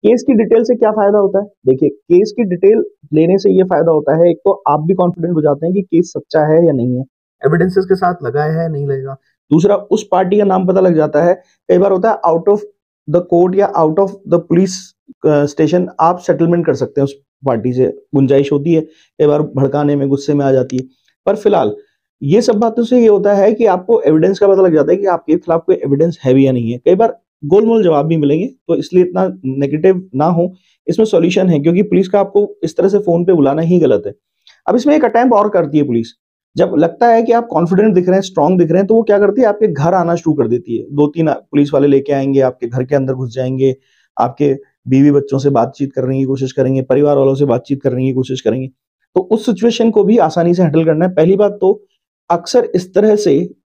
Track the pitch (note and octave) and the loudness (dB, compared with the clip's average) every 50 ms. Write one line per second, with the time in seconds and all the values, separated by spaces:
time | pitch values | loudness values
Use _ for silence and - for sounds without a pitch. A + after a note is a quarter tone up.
0 | - G#3 A#3 A#3 - - C4 G#3 A3+ F#3 A3+ A#3 A#3 A#3 B3 A#3+ A#3+ G#3+ G#3+ A3 | 2 2 2 2 2 0 0 0 2 2 2 2 2 0 0 0 0 -2 0 0
1 | G3+ G3+ G3+ G#3 G3 F#3+ F#3+ G3 G3+ G3+ _ _ _ B2+ C3 C3 D#3+ C#3+ - - | 0 2 2 2 0 0 0 -2 -4 -6 _ _ _ -2 0 0 0 -2 -2 -6
2 | _ _ E3+ F3+ F#3+ F3+ - - A#3 F#3+ F3+ F3 F#3 G3 A3 - - - _ _ | _ _ 2 2 2 0 -2 -4 -4 -4 -2 0 2 2 2 2 -2 -6 _ _
3 | _ - D3+ D#3 D#3+ E3+ F#3 G3 F#3+ G3+ F#3 F#3 F#3 F#3 F3+ D3 E3 E3 D#3+ D3+ | _ -2 0 0 2 2 2 2 2 2 2 2 2 0 0 0 0 2 0 0
4 | D3 C#3 D3 D#3+ E3+ F3 E3 - _ G3 F#3+ - - C#3 C#3+ D3+ D#3 E3 F#3+ F#3 | 0 0 0 2 2 2 0 0 _ -2 -2 -2 -2 -2 -2 -2 0 -2 -2 0
5 | F3+ F3 F3 F3 E3 E3+ F3 D#3 D3+ D3+ C#3 C#3+ D#3+ E3+ F#3 G3+ F#3 _ - E3 | 0 -2 -2 -4 -6 -4 -2 0 0 0 -2 -2 -4 -4 -4 -4 -4 _ -2 -2
6 | F3 - - C3+ - _ - D#3+ D3+ D3+ D#3 E3 F3 E3 D3 B2+ A#2 B2+ B2 B2 | -2 -2 -6 -14 -14 _ -2 -2 0 2 2 2 4 2 0 0 -2 -2 -4 -4
7 | C3+ _ _ _ _ _ _ _ - C#3 D#3 F3 F3+ F#3 F#3 G3 F#3+ F#3 F#3+ F#3 | -6 _ _ _ _ _ _ _ -2 0 0 0 0 0 0 -2 0 0 -2 0
8 | F#3 F3 F3+ F3+ - A#2+ A2+ D3 D3+ D#3 D#3+ D#3+ E3 E3 D#3 C#3+ C#3+ C#3 C#3 C3+ | 0 -4 -4 -4 -8 -6 -4 -4 -4 -2 -4 -4 -4 -6 -6 -6 -6 -6 -6 -6
9 | C3+ C3+ C3+ _ _ _ _ _ _ _ D3 D#3+ E3 G3+ G3+ F#3+ - - - G#3 | -8 -12 -14 _ _ _ _ _ _ _ 0 2 4 2 0 0 0 -2 -4 -4
10 | - - - F3+ F#3+ F3+ G3 G#3 G3+ G3 F#3 F#3+ F#3+ F3+ F3+ F#3+ F#3 F#3 E3+ D#3 | -2 -2 -2 0 0 0 0 0 0 0 0 0 0 0 0 2 2 2 2 2
11 | D#3 D3+ D3+ D3 E3 F3 F#3 F3+ _ _ _ _ _ - F3+ F3+ F#3+ G3 F#3+ G#3 | 0 0 0 0 0 0 0 -2 _ _ _ _ _ 0 0 2 2 2 0 0
12 | G3 A3+ - - - E3+ D#3+ E3 F3 G3+ G3+ G#3 G#3 - _ _ _ _ _ _ | 0 0 -2 0 0 0 0 0 0 0 0 0 -2 -12 _ _ _ _ _ _
13 | _ - D3+ F3 F3 - F3+ E3+ F3+ F3+ F#3 F#3+ G3 - - D3+ D#3+ D#3 D#3 F3 | _ -2 -2 -2 0 0 2 2 2 2 2 0 0 0 0 0 0 0 2 0
14 | G3 F#3+ G3 - _ - E3 E3+ D#3+ _ E3+ E3+ F#3+ F#3 F#3 - - - _ _ | -2 -2 -4 -14 _ -2 -2 -2 0 _ 0 0 0 0 -4 -10 -16 -20 _ _
15 | _ _ - _ - D#3 D3+ D3 D3 D3 D3 - D#3 D3 E3+ F3+ F3+ F3+ - - | _ _ -20 _ -2 0 2 2 0 -2 -2 -2 0 0 2 0 -2 -2 -2 0
16 | D#3+ E3 F3+ F3+ - - F3+ - E3+ E3+ F3 F3 D#3+ D#3+ - - - - - C#3+ | 0 0 0 -2 -2 -4 0 0 2 0 0 0 0 -2 -2 -2 -4 -4 -2 -2
17 | C#3 C#3 C#3 - _ _ _ _ C3+ C3+ B2 A2 G2+ B2+ B2 B2+ B2+ - - - | -2 -2 -4 -12 _ _ _ _ -4 -2 -2 -2 -2 -4 0 0 0 -2 -2 -8
18 | _ _ - C3+ C3+ B2 C3+ C#3 C#3+ C#3 D3 C#3+ C#3+ E3+ E3+ D#3+ D#3 - _ _ | _ _ 0 0 2 4 2 2 2 0 -2 -4 0 0 0 0 -2 -4 _ _
19 | _ _ _ - D#3 D3 D3 D3+ D#3 D3 - C3 C#3 C3+ C#3 D3 D3 D3 D3 C#3+ | _ _ _ 0 0 0 2 0 -2 -4 -2 -2 -2 0 0 -2 -2 0 0 -2
20 | C#3 C#3 C#3 C3+ C#3 - D3 C#3+ C#3 C#3 C3+ C3 B2 B2+ C3 B2+ B2+ - _ _ | -2 -2 -2 -4 -2 -2 -2 0 0 2 0 0 0 -2 -6 -8 -8 -10 _ _
21 | _ _ _ _ _ - G3+ G#3+ - G#3+ G3 E3+ C3 G#2 - - - _ _ _ | _ _ _ _ _ -4 -4 0 0 0 0 2 0 -2 -4 -8 -16 _ _ _
22 | _ _ _ _ - C#3 E3 A3+ A#3 - A3+ G#3 A#3+ A3+ A3+ A#3+ A#3 A3+ B3+ B3 | _ _ _ _ -2 0 2 2 2 2 0 0 0 -2 -2 -2 -2 0 2 4
23 | A#3 A3 G#3 G3 G3+ G3+ G3+ G3 G3 G#3+ A3 A3 - G3+ F3+ F3+ F3+ - A#3 G#3+ | 4 4 4 2 2 0 2 2 2 2 2 2 2 0 0 0 0 0 0 0
24 | - D3 D#3 D#3 D#3+ F#3 G3 - G#3 G3 G3 F#3+ F#3+ F#3 D#3+ D#3 - - F3 G3 | 2 2 2 2 2 0 2 2 2 2 4 4 4 4 4 2 2 2 0 0
25 | G3+ F#3+ F3 E3+ _ - D#3 F3 - E3+ D#3+ E3 E3 - F#3 - - C#3 C#3 C#3 | 0 -2 -2 -4 _ -2 -2 -2 0 -2 -4 -2 0 -2 -2 -2 0 -2 0 0
26 | D#3+ F3 D#3+ - - C3 B2+ C3+ C3+ C3+ C3 B2 A#2 A2+ A#2+ B2+ _ - F#3 F#3 | 0 -2 -2 -4 -2 0 2 4 2 2 0 -2 -4 -6 -8 -4 _ 0 2 2
27 | A3+ A3+ - _ _ _ _ _ - C#3+ E3+ G#3 A3+ A3+ A#3 A3 G3+ F3 D#3+ C#3+ | 0 -2 -2 _ _ _ _ _ -4 0 2 2 2 2 2 2 2 2 2 0
28 | C#3 D#3+ E3 D#3+ D3 C#3+ D#3 D#3+ F#3+ C4 - _ _ - E3 - - - - F3+ | 0 0 -2 0 0 0 0 0 -2 -6 -10 _ _ -4 -4 -4 -4 -2 0 0
29 | F3+ F3+ F3 F#3 F#3+ F#3 - - - C3 C3 C3+ C#3+ C#3 D3 D3+ D#3 F#3+ F#3+ F3+ | 0 0 0 -2 -2 -2 -4 -8 -8 -8 -4 -4 -4 -2 -2 0 2 2 0 0
30 | F#3 - - C3 D3 E3+ F3+ E3 F3 F3+ F#3 _ _ _ _ _ _ - E3+ - | -4 -8 -4 -2 0 0 0 0 -2 -2 -4 _ _ _ _ _ _ -6 0 0
31 | A3 A3 G#3 E3 E3 F3 F3+ - F#3 F#3 E3 C#3+ C#3+ E3 E3+ F3+ G#3 - - F3+ | 0 2 2 0 0 2 0 0 0 2 0 2 2 0 0 0 0 0 0 0
32 | F#3+ F#3 - G3+ G3 G3 - G3+ G#3 G3 - _ - D#3+ - - - G3 G3 G3+ | 0 2 0 0 0 0 0 -2 -2 -2 -6 _ -10 -10 -6 -2 -2 0 0 0
33 | G3+ - E3+ E3+ F3 F#3 F#3 D#3+ C#3 C3+ C#3 D3+ E3 E3 F3+ F3 D#3 C#3 A2 G2 | 0 0 -2 0 2 0 2 2 2 0 0 -2 0 0 2 2 2 2 0 0
34 | - G2+ G2+ _ _ _ _ _ _ _ _ _ _ - - B3 B3 D4 D4 D#4 | -2 -8 -14 _ _ _ _ _ _ _ _ _ _ -2 -2 0 2 2 2 2
35 | D#4 - - - C4 C4 A#3+ G3+ G#3+ G#3+ G#3 F#3 D3+ C#3+ D3 D3+ C#3+ C3 A#2 A#2 | 0 0 0 0 2 2 2 2 0 0 0 -2 -4 0 0 -2 0 0 -2 -4
36 | A#2 - - _ _ _ _ _ _ _ _ C#3+ F#3 G3+ F3 D3 E3 E3+ - - | -4 -6 -14 _ _ _ _ _ _ _ _ -2 -2 0 0 0 -2 -2 0 0
37 | A#3+ A#3+ A3+ A3+ A#3 A#3 A3+ A#3 A#3 A#3 - D#3 E3+ E3 F#3+ F#3 G#3+ A3 F#3 F3+ | 2 2 4 2 2 2 0 0 0 -2 -2 -2 -2 0 0 2 2 2 2 2
38 | F3 F#3 F#3 F#3+ F#3+ - - E3 D3 D#3 F#3+ F#3 E3+ D#3 D#3+ F#3 G3 F#3+ A3 A3+ | 2 2 0 0 -2 -2 -2 -2 0 2 2 2 0 2 2 0 0 0 0 -2
39 | A3+ A3 G3+ G3+ G#3 G3 G3+ B3 B3+ G#3+ G3+ G#3 A3 G3 D#3+ C#3 C#3 E3+ F#3 F#3 | 0 2 0 2 2 0 2 2 0 0 0 0 -2 -2 -2 -2 -2 0 0 0
40 | E3+ E3 E3+ E3+ - E3 D3+ C#3+ A#2+ A2 A#2+ B2 A#2+ - A#2 A2+ - F#2+ C#3+ C#3+ | 0 0 -2 -2 -2 -4 -2 -2 -2 -2 -2 -6 -4 -6 -8 -8 -8 -8 -2 -2
41 | D3 D3 D3 E3 D#3+ D#3 - - - _ - C#3+ C#3+ C#3 D3+ C#3 C#3 D3 C#3 C#3 | -2 -2 0 -2 -2 -2 -2 -4 -8 _ 0 0 0 2 0 0 2 2 2 2
42 | C3+ C#3+ C#3+ C3+ C3+ C#3 C3+ C3+ C3 B2+ B2 _ - A#2 A#2 C3+ C3+ B2+ C#3+ C#3+ | 0 -2 -4 -2 -2 0 0 2 0 0 -2 _ -10 -8 -6 -6 -4 -2 -2 -2
43 | C3+ C3 C3 B2+ C3 A#2+ A2+ C3 C3 B2+ C3 C3 C3+ C3+ C3 C3 _ _ _ _ | -2 -2 -6 -6 -8 -10 -8 -8 -6 -6 -2 0 0 0 -2 _ _ _ _ _
44 | _ _ _ - A#2 A#2+ B2+ _ D3 C#3+ C3+ C#3 - _ _ _ _ B2 C3 C3+ | _ _ _ -4 -4 -4 -2 _ -2 -2 -2 -2 -6 _ _ _ _ 0 2 4
45 | C#3 D3 C#3+ D3 - - C3+ C3+ B2+ C#3+ C3+ A#2 A2+ - - - C#3+ C#3 - C3 | 4 4 4 2 0 -2 -6 -2 -2 0 0 0 -2 -2 -4 -8 -8 -6 -6 -6
46 | C3 B2+ C3+ C3+ C3+ C3 C3+ C3 C3+ B2+ - - C3 C3 C3+ C3+ C3 - B2+ C3+ | -4 -4 -2 -4 -2 -4 -4 -4 -6 -6 -4 -2 -2 0 0 -2 -2 0 0 2
47 | D3 D3 D3 C3+ C3+ C3+ C3+ C3+ D3 C3 A#2 B2 - - C#3+ C3+ - C3+ A#2+ B2+ | 2 2 2 2 2 0 0 0 0 0 -2 -4 -2 -6 -8 -4 -2 -4 -2 -2
48 | C3 C3+ B2+ C3 B2+ - C3 B2+ - A2 G#2+ B2+ C3 C3 _ _ _ _ _ _ | -2 -2 -2 -2 -4 -4 -6 -4 -4 -4 -4 -4 -8 -10 _ _ _ _ _ _
49 | _ _ _ F3+ F3+ - A3 A3+ - - G#3+ F3+ G#3+ A#3+ A#3 - A3+ A3+ G#3+ A3 | _ _ _ -4 -2 0 -2 -2 0 -2 -2 0 0 -2 0 2 -2 0 2 2
50 | G3 F#3 A3 A#3 F3 D#3+ - F3+ E3+ F3 F3 F3+ F#3 D#3 C#3 D#3+ E3 D#3+ D#3+ D#3 | 2 2 2 2 2 0 0 -2 0 0 2 2 0 0 2 0 0 0 0 0
51 | F3 F#3 F3+ - D#3+ F3 G3 F#3+ G#3 G3+ G3+ - F#3+ F#3 G3 - _ _ _ _ | -2 -2 0 0 2 2 2 2 0 -2 -2 -2 0 0 0 -2 _ _ _ _
52 | _ _ _ _ _ _ E3+ E3+ F3 - - B3 - - - F#3 F3+ - _ - | _ _ _ _ _ _ -4 -4 -4 0 0 0 0 0 -4 -4 -6 -2 _ 2
53 | G#3 G#3+ G#3 G#3 G#3 - C#3+ - F3+ F3+ - _ _ | 2 2 2 2 2 0 0 0 0 -4 -10 _ _